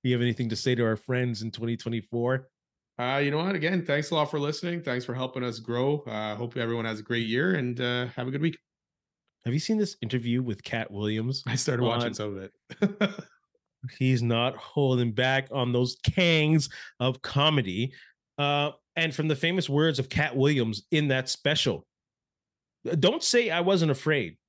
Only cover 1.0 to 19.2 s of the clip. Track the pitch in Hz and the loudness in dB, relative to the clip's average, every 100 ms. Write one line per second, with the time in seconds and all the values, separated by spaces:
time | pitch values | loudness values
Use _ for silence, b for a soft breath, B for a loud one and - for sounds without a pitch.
1 | - 127 123 107 113 110 117 113 117 117 | -2 -2 0 -2 -6 -6 -4 -4 -4 -6
2 | 107 117 120 131 131 _ _ _ _ - | -4 -2 0 0 -4 _ _ _ _ -4
3 | 123 139 143 151 180 185 156 185 165 143 | 0 2 2 0 0 0 0 0 0 -2
4 | 147 160 147 151 143 151 175 170 170 123 | 0 0 0 0 -2 -4 -4 -4 -4 -4
5 | 123 123 127 127 123 110 117 120 135 147 | -4 -6 -4 -4 -6 -6 -4 0 0 0
6 | 120 107 107 104 120 127 113 117 113 107 | -4 -6 -4 -4 -6 -4 -2 -2 -2 -6
7 | 107 120 113 117 175 175 123 120 123 123 | -2 -2 0 0 2 0 -2 -2 -2 -2
8 | 123 123 123 139 165 170 _ _ _ _ | -4 -6 -6 -2 -2 -2 _ _ _ _
9 | _ _ _ _ 120 139 - 220 202 - | _ _ _ _ -2 -2 0 0 -2 -4
10 | 113 123 117 120 127 95 - 117 - 101 | -4 -2 0 0 -2 -6 -6 -6 -4 -4
11 | 107 110 113 131 120 123 - 120 117 117 | -2 -2 -2 -4 -4 -2 0 0 0 0
12 | 120 - 104 98 95 _ _ - 202 202 | -2 -4 -6 -8 -12 _ _ -2 -2 0
13 | 196 - - _ _ _ _ _ 127 - | -2 -2 -18 _ _ _ _ _ -16 0
14 | 131 127 117 117 123 - - - 139 127 | 2 2 2 2 0 -4 -6 0 2 2
15 | 120 110 127 135 135 139 123 120 123 - | 0 2 2 2 0 -2 0 2 0 0
16 | - - 175 160 151 156 143 B B _ | 0 4 4 4 4 2 2 B B _
17 | 127 131 - 139 151 147 95 92 131 B | -2 -2 -4 2 4 2 0 -4 -4 B
18 | B _ _ - 143 143 147 - _ 165 | B _ _ -4 0 0 -2 -6 _ -4
19 | 165 135 | -2 0